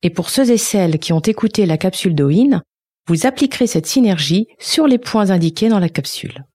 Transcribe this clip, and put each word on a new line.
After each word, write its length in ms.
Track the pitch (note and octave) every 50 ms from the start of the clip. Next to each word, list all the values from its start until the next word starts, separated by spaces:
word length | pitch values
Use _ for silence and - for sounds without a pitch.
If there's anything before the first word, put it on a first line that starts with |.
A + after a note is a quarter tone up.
Et 80 | - F3+
pour 200 | E3+ - E3+ -
ceux 200 | - - C4+ A#3+
et 80 | A#3+ A3
celles 400 | - - - G#3 F#3 E3 D#3 D3+
qui 160 | - - E3+
ont 60 | D#3+
écouté 460 | D#3 G#3+ A3 - - A3 - - G#3
la 120 | F3 D#3+ D#3
capsule 380 | - F#3 F#3 - - F#3+ E3
d'Oin, 460 | C#3+ C#3+ C#3 D3 F#3 B3 C#4+ C4+ - - _ _ _ _ _ _ _ _ -
vous 180 | E3+ D#3 -
appliquerez 420 | B3+ C4 - D4 C4+ - - B3+ A3+
cette 180 | - E3 D#3
synergie 640 | - - C#4 B3 G#3+ F#3+ E3 D3 C#3 D#3+ F#3+ A3 _ _ _
sur 280 | - - - - D#4 D4
les 100 | B3+ A#3+
points 320 | B3 - - A3+ G#3 F#3+
indiqués 380 | F#3+ F3+ E3 E3 D#3+ - G#3+ A3+
dans 120 | A3+ G3+
la 100 | F3+ E3
capsule. 560 | E3 - C3+ - - - - - - - C#3 _ _